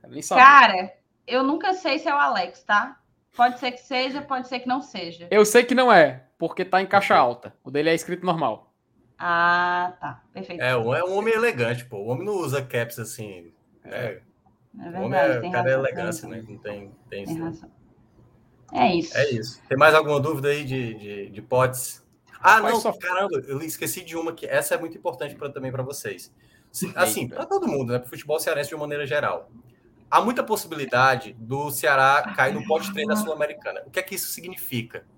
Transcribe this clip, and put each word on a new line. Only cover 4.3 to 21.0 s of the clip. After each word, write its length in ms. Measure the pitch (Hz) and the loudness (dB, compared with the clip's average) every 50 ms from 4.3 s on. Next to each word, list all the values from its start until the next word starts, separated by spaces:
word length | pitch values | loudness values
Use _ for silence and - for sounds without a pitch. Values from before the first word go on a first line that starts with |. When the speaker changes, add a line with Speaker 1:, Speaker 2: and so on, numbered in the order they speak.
| 269 254 254 | -6 -6 -6
Speaker 2:
ser 120 | - 269 247 | -8 -10 -8
que 80 | - | -4
não 140 | 254 254 277 | -4 -4 -4
seja. 460 | 277 - - 196 175 170 165 170 170 175 | -4 -8 -12 -10 -10 -10 -12 -14 -6 2
Speaker 1:
Eu 140 | 190 214 208 | 4 4 4
sei 180 | 208 - 240 247 | 8 6 6 6
que 100 | 247 254 | 6 2
não 160 | 254 254 247 | 4 6 8
é, 340 | 214 175 156 135 127 127 _ _ _ | 10 10 8 8 4 -8 _ _ _
porque 280 | _ 165 165 - - 180 | _ -6 -6 -4 -6 -2
tá 160 | - - 185 | 0 2 0
em 40 | 196 | 2
caixa 260 | 190 208 196 202 - 208 | 4 2 2 4 6 6
Speaker 3:
Ok. 80 | 170 | 6
Speaker 1:
alta. 320 | 135 120 120 - - 110 _ _ _ | 6 4 2 -4 -12 -20 _ _ _
O 60 | 135 | -6
dele 180 | 131 147 151 160 | -4 0 2 2
é 40 | 165 | 0
escrito 320 | 160 - - 180 175 185 | 0 -2 -8 -8 -4 -2
normal. 480 | 180 165 160 147 117 107 - _ _ _ _ _ _ _ _ _ _ _ | -2 -2 0 -2 -2 -4 -6 _ _ _ _ _ _ _ _ _ _ _
Speaker 2:
Ah, 760 | _ 170 175 170 170 170 175 175 175 180 180 180 180 180 180 - _ | _ -4 -2 0 2 2 2 2 2 0 0 -2 -2 -4 -6 -8 _
tá. 200 | 180 147 123 - _ _ _ | -14 -14 -14 -16 _ _ _
Perfeito. 280 | 190 190 - 175 165 | -16 -14 -12 -8 -4
Speaker 3:
É, 140 | 127 127 127 | -2 0 0
um, 180 | 120 110 117 135 | 0 0 0 0
é 100 | 160 175 | -2 -2
um 120 | 185 190 | -2 -2
homem 160 | 202 214 226 226 | -2 0 0 0
elegante, 520 | 220 233 240 - 123 117 113 123 123 - | 2 0 0 0 0 -2 -2 -2 -6 -8
pô. 120 | - 110 | -12 -12
O 100 | 98 101 | -10 -6
homem 180 | 113 127 147 185 | -6 -6 -6 -4
não 80 | 208 208 | -4 -4
usa 280 | 185 165 139 135 139 | -4 -4 -2 -4 -4
caps 380 | 131 - - 120 117 - - 123 | -6 -4 -4 -4 -4 -4 -8 -12
assim, 540 | 113 - - - 110 101 95 90 85 85 _ _ _ _ _ _ _ | -12 -12 -12 -14 -14 -14 -14 -16 -20 -20 _ _ _ _ _ _ _
né? 60 | - - | -14 -10
Speaker 2:
É 280 | - 123 110 95 92 _ _ _ _ _ _ _ _ _ _ - | -8 -8 -8 -10 -12 _ _ _ _ _ _ _ _ _ _ -20
Speaker 3:
O 120 | - - - 170 | -18 -16 -12 -10
homem 120 | 185 - 120 | -8 -6 -2
Speaker 2:
verdade, 260 | 135 143 143 139 127 | 2 2 2 2 2
Speaker 3:
é, 20 | 120 | -2
Speaker 2:
tem 100 | 117 - | -4 -4
Speaker 3:
o 40 | - | -2
cara 160 | 120 120 131 | 0 0 2
é 60 | 131 | 0
Speaker 2:
razão, 100 | 131 135 131 | 2 0 -2
Speaker 3:
elegância, 320 | - - 92 104 - - - | -4 -4 -6 -6 -8 -8 -12
Speaker 2:
tem 60 | - | -14
Speaker 3:
né? 60 | - | -14
Speaker 2:
razão. 160 | 110 113 110 - | -14 -14 -16 -20
Speaker 3:
Não 80 | - | -14
tem, 180 | _ 104 104 101 | _ -12 -12 -12
tem 140 | 101 101 - _ _ _ | -14 -20 -20 _ _ _
Speaker 2:
Tem 140 | 98 101 98 | -12 -12 -10
Speaker 3:
isso, 140 | - 160 | -8 -8
não. 80 | 160 165 | -8 -8
Speaker 2:
razão. 260 | 165 160 160 - - _ _ _ _ _ _ _ _ _ _ _ _ _ _ _ _ _ _ _ - - | -10 -10 -14 -20 -20 _ _ _ _ _ _ _ _ _ _ _ _ _ _ _ _ _ _ _ -10 0
É 220 | - 254 220 170 | 2 2 2 2
isso. 220 | 165 156 - - | 0 -2 -2 -2
Speaker 3:
É 120 | - 143 143 | -2 0 0
isso. 300 | 123 110 107 - - - _ _ | -2 -6 -8 -10 -16 -18 _ _
Tem 80 | 135 | 2
mais 160 | 135 147 156 151 | 6 6 8 8
alguma 260 | 156 151 147 147 143 | 6 4 2 -2 0
dúvida 280 | 131 156 156 135 135 143 | 0 -2 -4 -2 -2 -2
aí 140 | 147 147 143 | -2 -2 -4
de, 280 | 127 131 131 123 113 110 | -6 -6 -6 -6 -6 -10
de, 340 | 104 | -12